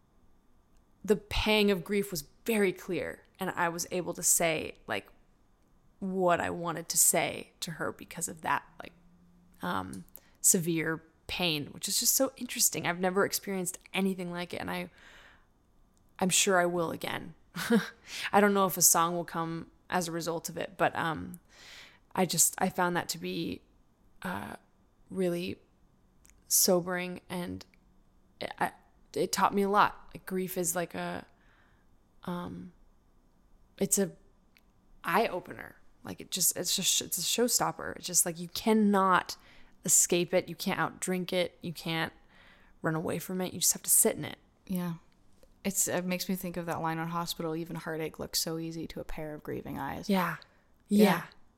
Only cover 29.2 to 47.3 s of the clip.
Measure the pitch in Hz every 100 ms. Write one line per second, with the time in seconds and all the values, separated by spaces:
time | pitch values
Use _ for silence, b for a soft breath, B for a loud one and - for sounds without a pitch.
29.2 | 180 - 196 202 196 202 151 - - 160
30.2 | - 185 185 185 170 180 170 180 175 175
31.2 | - b b b b b b _ _ _
32.2 | - 175 180 180 180 - - _ _ _
33.2 | _ _ _ - _ - 196 - 185 -
34.2 | - _ _ _ _ _ _ - - 180
35.2 | 233 175 - 110 - - - _ - 180
36.2 | - 190 170 - 175 - 175 - 160 -
37.2 | 165 - 240 - 165 - 71 - - 170
38.2 | 180 170 175 - 226 220 202 202 190 180
39.2 | - - b b b b 170 - - 175
40.2 | 175 185 - 165 196 - 160 - - 185
41.2 | 175 180 175 - 175 156 170 165 160 -
42.2 | _ b b b b b 170 160 180 165
43.2 | - 185 185 180 - - - - 220 -
44.2 | 143 - _ _ - 180 175 165 - _
45.2 | - - - _ 196 - - 165 185 180
46.2 | - 185 180 175 170 156 160 165 165 170
47.2 | 170